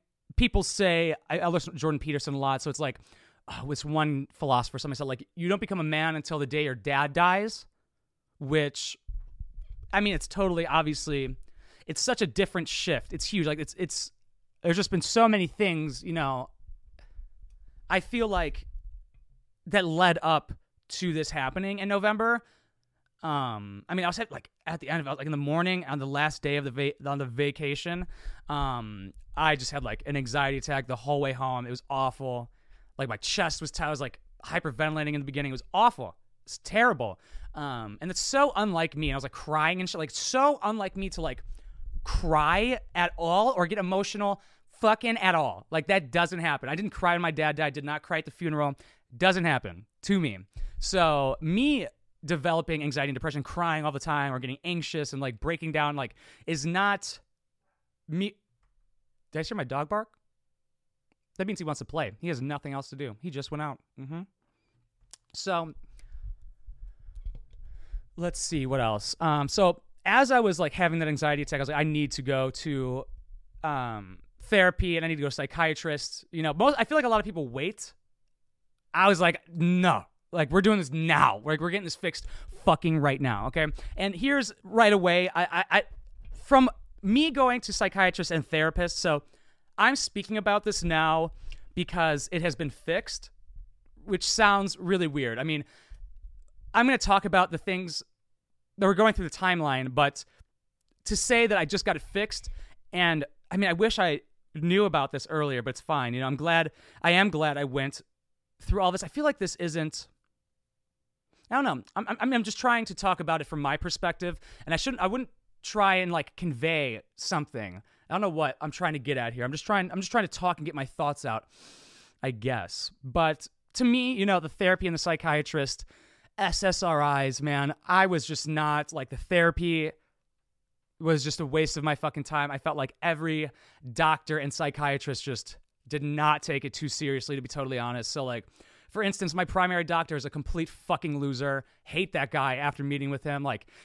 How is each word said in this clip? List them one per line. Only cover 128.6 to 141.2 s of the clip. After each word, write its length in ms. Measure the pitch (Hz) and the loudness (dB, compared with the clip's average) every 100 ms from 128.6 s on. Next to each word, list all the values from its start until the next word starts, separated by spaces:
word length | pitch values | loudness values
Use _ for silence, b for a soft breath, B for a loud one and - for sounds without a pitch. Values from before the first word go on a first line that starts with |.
| 151 151 151 | 0 0 -2
like, 180 | 160 131 | -6 -8
the 80 | 131 | -8
therapy 760 | - 180 170 165 170 165 151 - _ _ _ _ _ _ _ _ _ - | 0 4 6 4 2 0 -2 -6 _ _ _ _ _ _ _ _ _ -4
was 240 | 156 156 | 2 2
just 160 | 139 - | 2 -4
a 40 | 151 | 0
waste 320 | 151 156 - | 2 0 0
of 60 | |
my 100 | 151 | -2
fucking 300 | 147 156 147 | -2 -2 -6
time. 260 | 139 151 143 | -4 -2 -2
I 80 | 139 | -2
felt 200 | - 151 | -2 -2
like 180 | 131 - | -4 -2
every 480 | 170 160 160 156 151 - b b 131 | -2 0 -2 -2 -4 -10 b b -8
doctor 460 | 117 160 156 - 156 | 2 4 2 0 -4
and 120 | 143 | -4
psychiatrist 720 | - 151 143 147 139 - 127 | -4 -4 -2 0 -2 -4 -6
just 340 | - 127 - - - _ - | -6 -8 -8 -18 -20 _ -8
did 140 | 147 | -6
not 400 | 147 147 151 151 | -4 2 2 2
take 240 | - 139 139 | 0 -4 -4
it 80 | |
too 160 | - 151 | -6 -6
seriously, 460 | - 147 139 - 143 | -4 -2 -4 -4 -8
to 60 | |
be 60 | 120 | -8
totally 300 | 143 135 127 | -6 -4 -4
honest. 340 | 120 123 113 | -4 -4 -6
So, 120 | 151 | -6
like, 220 | 131 120 - b b b b | -4 -6 -10 b b b b
for 140 | 202 | -2
instance, 300 | 202 190 185 | -2 0 -2
my 120 | 165 180 | 0 0
primary 380 | 190 180 180 | 2 2 2
doctor 320 | 165 170 165 151 | 0 0 -2 -4
is 100 | 135 | -6
a 40 | |
complete 400 | 151 143 175 160 | -6 -4 -2 -4
fucking 500 | - - 165 165 | -6 -4 -2 -2
loser. 440 | 143 | -2